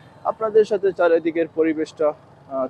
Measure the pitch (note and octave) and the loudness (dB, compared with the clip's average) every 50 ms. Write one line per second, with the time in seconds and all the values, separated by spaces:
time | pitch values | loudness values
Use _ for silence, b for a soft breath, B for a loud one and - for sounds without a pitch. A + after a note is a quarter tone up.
0 | B B B B - - G#3 - A3 A3 G#3+ A3 G#3+ - A3 F#3 G3 G3 E3 - | B B B B -4 -4 -2 -2 -4 2 2 2 2 2 0 0 0 -2 0 2
1 | F3 E3+ E3 E3 D#3+ E3+ D#3 E3+ E3 D#3+ - D#3+ D#3+ E3 D3+ D#3 D#3 - - - | 2 2 2 2 0 -2 -2 -2 -4 -2 -2 0 0 0 0 -2 -6 -8 -4 -2
2 | D#3 D3 D3+ - - - - - - - C3+ C3+ C3 | -2 -2 -2 -4 -12 -20 -20 -20 -14 -8 -6 -6 -6